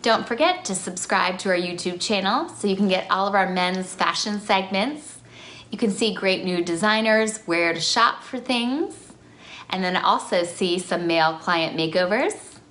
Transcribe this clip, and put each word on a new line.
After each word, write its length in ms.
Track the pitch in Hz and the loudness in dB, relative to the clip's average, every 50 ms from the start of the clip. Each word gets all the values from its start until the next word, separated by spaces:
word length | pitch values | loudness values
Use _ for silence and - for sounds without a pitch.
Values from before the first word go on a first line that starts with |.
Don't 240 | - 240 220 226 208 | 4 2 2 2 2
forget 380 | - 240 233 302 359 359 359 - | -4 0 2 4 2 2 0 -4
to 100 | 196 190 | -6 -6
subscribe 640 | - - 190 180 - - - 208 190 180 185 185 185 | -6 -6 -8 -8 -8 -4 0 0 0 2 0 -2 -2
to 100 | - 196 | 0 0
our 80 | 185 | 0
YouTube 420 | 175 175 180 175 170 - 180 175 180 | 0 0 -2 -6 -4 -6 -6 -4 -4
channel 480 | - - 214 196 190 190 220 277 330 | -2 0 0 0 2 0 0 0 -2
so 220 | 330 - - - 208 | -4 -8 -4 0 0
you 80 | 190 | 2
can 100 | 190 208 | 2 4
get 180 | 190 185 180 - - | 2 2 0 0 -2
all 180 | 190 190 196 | 0 0 0
of 80 | 202 196 | 2 2
our 140 | 196 185 185 | 2 2 2
men's 440 | 185 180 180 180 190 185 185 - - | 0 0 0 0 0 -2 -4 -6 -2
fashion 460 | - 180 165 175 - - 220 208 208 | -2 0 0 0 -2 -2 -2 -4 -4
segments. 800 | 208 - 202 190 190 190 196 190 208 269 302 302 - - - - - - - - - - - - - - | 0 0 0 0 0 -2 -2 -2 -2 -2 -4 -8 -12 -16 -20 -20 -20 -20 -20 -20 -20 -20 -20 -20 -14 -12
You 80 | - | -4
can 140 | - 240 208 | 0 0 0
see 220 | 190 - 233 214 196 | 2 2 0 0 0
great 320 | - 190 190 190 170 - | 0 0 0 0 0 0
new 180 | 185 180 175 175 | -2 0 0 0
designers, 760 | 175 170 165 208 214 214 220 220 220 214 220 220 220 214 - | 0 0 0 2 2 2 2 4 4 4 4 2 0 -2 -6
where 340 | - - 170 170 170 170 165 | -4 -2 0 2 2 2 0
to 80 | 165 | 0
shop 420 | 160 - - 240 226 - - - - | -2 0 2 4 4 2 2 -2 -10
for 160 | - - 247 | -10 -10 -8
things, 720 | 226 - 254 240 233 240 262 302 370 403 - - - - - - - - - - - - - - - - | -2 -2 0 0 0 0 0 0 -2 -4 -6 -14 -20 -20 -20 -20 -20 -20 -20 -20 -20 -20 -18 -18 -8 -4
and 140 | - 190 185 | -2 0 0
then 140 | 180 180 | 2 0
also 480 | - - - 262 - - - 214 180 175 | 2 4 4 2 2 0 0 0 0 0
see 340 | 175 - - 196 180 175 185 | 0 -2 -2 0 0 0 0
some 260 | 180 - 185 170 170 | 0 -2 -2 0 0
male 280 | 170 165 165 160 160 160 | 2 4 4 4 4 2
client 420 | 160 - 185 175 165 165 - - | 0 -2 0 0 0 0 -2 0
makeovers 840 | 165 160 165 160 185 180 180 208 240 294 403 415 - - - - - - _ | -2 -2 0 2 2 2 2 2 2 0 0 -2 -6 -14 -18 -20 -20 -20 _